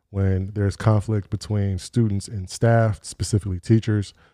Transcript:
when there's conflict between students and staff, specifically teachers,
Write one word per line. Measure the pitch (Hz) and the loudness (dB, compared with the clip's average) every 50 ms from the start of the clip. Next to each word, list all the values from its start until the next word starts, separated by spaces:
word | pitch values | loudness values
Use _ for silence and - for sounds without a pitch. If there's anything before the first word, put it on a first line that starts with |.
| _ _ | _ _
when | 101 98 98 95 95 92 92 98 110 | -2 0 0 2 2 0 -2 -4 -2
there's | 110 101 101 92 | -2 0 0 0
conflict | - - 110 107 104 98 110 110 104 92 - | 0 2 2 2 2 2 0 -2 -2 -2 -4
between | - - - - 107 104 98 98 95 90 | -6 -8 -4 -4 -2 -2 0 0 -2 -4
students | - - - 120 117 107 101 98 - - | -6 -4 0 0 0 2 0 -2 -6 -6
and | 117 101 92 - | -8 -8 -8 -10
staff, | - - 120 117 117 117 113 110 98 - - | -4 0 2 4 4 4 4 2 0 -4 -8
specifically | - - - 92 - - 104 - 98 92 87 | -12 -10 -8 -4 -2 0 0 0 -2 -6 -4
teachers, | - - 113 113 - 113 107 104 98 - - _ _ _ | 0 2 2 2 2 2 0 -2 -2 -4 -10 _ _ _